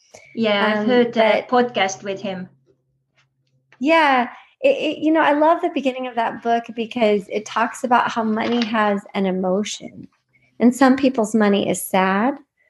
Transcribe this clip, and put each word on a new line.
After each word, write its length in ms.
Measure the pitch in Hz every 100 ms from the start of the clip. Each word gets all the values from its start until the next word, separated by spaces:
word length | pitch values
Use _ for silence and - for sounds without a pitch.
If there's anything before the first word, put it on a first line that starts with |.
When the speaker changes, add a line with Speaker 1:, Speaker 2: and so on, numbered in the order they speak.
| _ - -
Speaker 1:
Yeah, 320 | - 220 202 214
I've 140 | 214
Speaker 2:
Um, 60 | 214
Speaker 1:
heard 300 | 247 233 226
a 240 | 220 214
Speaker 2:
but 60 | -
Speaker 1:
podcast 560 | 240 240 220 190 -
with 180 | 202 196
him. 280 | 202 185 185 _ _ _ _ _ _ _ _ _ _ _ _ -
Speaker 2:
Yeah. 500 | 269 330 294 262 240 - - -
It, 80 | 277 262
it, 200 | 302 -
you 120 | 311
know, 100 | 320
I 120 | 285
love 280 | 294 311 339
the 80 | 339
beginning 340 | 339 269 254 254
of 80 | 233
that 260 | 226 233
book 240 | 233 233 233 233
because 520 | 226 247 214 208 196
it 160 | 208 208
talks 380 | 220 233 -
about 280 | 240 240 -
how 120 | 240
money 400 | 220 214 226 240 214
has 380 | 226 214 202 -
an 120 | 202 190
emotion. 840 | 185 190 185 208 - - - - _ _ _ _ -
And 160 | 240 240
some 200 | 262 269
people's 400 | 277 262 214 220
money 340 | 208 202 -
is 120 | 185
sad, 560 | - 190 190 196 240 277 _ _